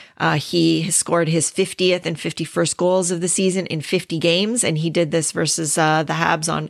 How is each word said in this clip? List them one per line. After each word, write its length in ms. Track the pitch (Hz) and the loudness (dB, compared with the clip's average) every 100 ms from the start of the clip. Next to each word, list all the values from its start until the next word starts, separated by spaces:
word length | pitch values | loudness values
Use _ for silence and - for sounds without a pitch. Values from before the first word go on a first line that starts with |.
| - - | -16 -4
Uh, 180 | 165 151 | 0 0
he 460 | - 175 165 160 | 0 2 2 2
has 120 | 175 | 0
scored 320 | - - 170 160 | -2 0 0 2
his 240 | 165 151 | 0 0
fiftieth 560 | - 190 - 185 180 165 | -2 -2 0 2 2 -2
and 140 | 160 | -6
fifty-first 560 | 165 - 160 - 170 - | -6 -6 -4 -2 -2 0
goals 340 | 180 185 175 | 2 2 0
of 100 | 180 | -2
the 40 | 175 | -2
season 400 | - 190 185 175 | 0 2 0 -2
in 140 | 160 | -6
fifty 380 | - 185 - 160 | -2 -2 -2 0
games, 440 | 165 175 208 247 | 2 2 0 0
and 160 | - 156 | 0 0
he 120 | 165 | 0
did 200 | 156 160 | 0 2
this 220 | 165 156 | 0 -2
versus, 440 | 165 160 - 160 175 | -2 -2 -2 -2 2
uh, 260 | 156 156 | 2 2
the 80 | 151 | 0
Habs 400 | 160 165 165 160 | 0 0 0 -2
on 160 | 151 | -4